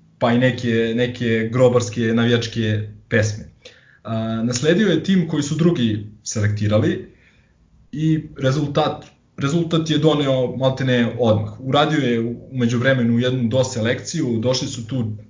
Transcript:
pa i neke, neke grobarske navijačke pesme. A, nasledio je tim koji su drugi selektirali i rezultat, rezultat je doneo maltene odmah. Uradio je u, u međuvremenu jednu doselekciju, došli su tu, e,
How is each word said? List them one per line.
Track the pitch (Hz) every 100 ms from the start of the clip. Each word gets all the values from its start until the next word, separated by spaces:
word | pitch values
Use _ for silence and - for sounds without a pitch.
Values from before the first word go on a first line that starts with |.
| _ _
pa | 120
i | 120
neke, | 127 120 120 113 113 113
neke | 123 123 120 113 113
grobarske | 113 127 120 107 120
navijačke | 113 113 117 117 - 117 110 104 - - _
pesme. | 113 104 104 - _ - - _ _
A, | 110 113 113 113
nasledio | 117 120 151 180 202
je | 156
tim | - 190 160
koji | 151
su | - 151
drugi | 170 131 113 104 - -
selektirali | - 110 104 104 104 107 156 - - _ _ _ _ _ _ _ _
i | 147 156 156 - -
rezultat, | 131 147 143 143 147 - - _ _ -
rezultat | 139 170 165 165 160
je | 147
doneo | 156 143 135 131 123 123
maltene | 131 - 131 123 113 -
odmah. | 117 104 - -
Uradio | 131 143 156 151
je | 127 117
u, | 117
u | 120 - 131
međuvremenu | 117 117 131 127 117 117
jednu | 123 127 117
doselekciju, | 131 123 113 113 131 - 165 127 113
došli | 120 127 147
su | 123 110
tu, | 135
e, | 107 104